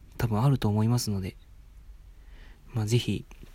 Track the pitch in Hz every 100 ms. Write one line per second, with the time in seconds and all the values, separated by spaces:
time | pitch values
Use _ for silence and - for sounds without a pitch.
0 | - - 113 104 135 131 110 104 110 120
1 | 110 98 92 - - - - - - -
2 | - - - - - - - 117 107 120
3 | - 101 - - -